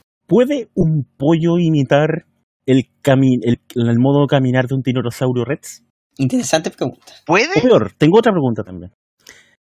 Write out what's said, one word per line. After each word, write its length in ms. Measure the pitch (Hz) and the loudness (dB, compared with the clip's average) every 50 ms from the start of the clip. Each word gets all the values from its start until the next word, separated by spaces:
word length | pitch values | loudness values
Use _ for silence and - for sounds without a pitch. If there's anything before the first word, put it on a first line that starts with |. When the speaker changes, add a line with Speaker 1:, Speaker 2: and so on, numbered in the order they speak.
| _ _ _ _ _ | _ _ _ _ _
Speaker 1:
¿puede 420 | - 175 233 254 269 285 269 226 - _ | 0 2 2 2 2 0 -4 -6 -6 _
un 300 | - 180 160 160 147 131 - _ - | -2 0 0 0 -2 -4 -6 _ -4
pollo 400 | 135 151 170 160 160 170 170 175 | -2 0 0 2 0 0 0 0
imitar 680 | 175 160 156 147 135 - 143 143 151 156 - 160 - _ _ _ _ _ _ _ _ | 0 0 0 0 0 2 2 0 2 0 -2 -6 -10 _ _ _ _ _ _ _ _
el 180 | - 131 135 123 - _ _ - | 0 0 0 0 -2 _ _ -2
cami-, 360 | 139 131 135 135 131 127 123 120 | 0 2 4 4 2 2 0 0
el, 180 | 120 120 - _ - - | -2 -2 -2 _ -8 -6
el 240 | 123 117 120 117 117 | -2 -2 0 0 2
modo 240 | 127 135 143 143 143 | 2 2 2 2 2
de 40 | 131 | 2
caminar 380 | 147 135 131 127 123 131 127 | 0 0 0 0 0 0 -2
de 80 | 120 135 | -2 -4
un 80 | 131 123 | -4 -4
tiranosaurio 600 | 131 123 131 120 120 - - 135 127 123 123 117 | -4 -4 -4 -4 -6 -6 -4 -4 -4 -2 -2 -4
rex? 380 | 120 151 - - - - - _ _ _ _ _ _ _ - | -4 -6 -8 -10 -16 -20 -20 _ _ _ _ _ _ _ -4
Speaker 2:
Interesante 520 | 135 131 262 247 240 - - 160 170 - | -4 -2 -2 -2 -2 -2 -2 -2 -2 -6
pregunta. 420 | - - 156 127 - - _ - - - _ | -8 -6 -6 -8 -8 -10 _ -20 -20 -14 _
Speaker 3:
¿Puede? 320 | - 165 202 254 330 381 - | 0 0 0 0 0 0 0
Speaker 1:
O 40 | - | 2
peor, 300 | 254 214 139 107 90 - | 4 4 2 2 -2 -2
tengo 220 | - 156 156 185 226 | 0 2 4 4 4
otra 140 | 220 233 196 | 4 2 0
pregunta 300 | 170 135 123 113 107 101 | 0 -2 -2 -4 -6 -8
también. 300 | 92 92 87 87 92 - _ _ _ _ _ _ - - - _ _ _ _ | -12 -14 -16 -18 -18 -20 _ _ _ _ _ _ -20 -20 -20 _ _ _ _